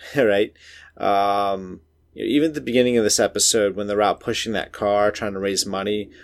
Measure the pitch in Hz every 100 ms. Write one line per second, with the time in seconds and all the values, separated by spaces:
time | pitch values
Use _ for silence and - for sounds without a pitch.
0 | - 143 110 101 110 - - - - -
1 | 101 98 101 101 101 98 92 85 _ _
2 | _ - 104 143 160 147 127 123 123 120
3 | 104 - 104 104 - 117 101 95 101 101
4 | 101 87 - 110 117 101 - - 104 104
5 | 104 104 107 95 98 92 101 95 98 104
6 | 101 -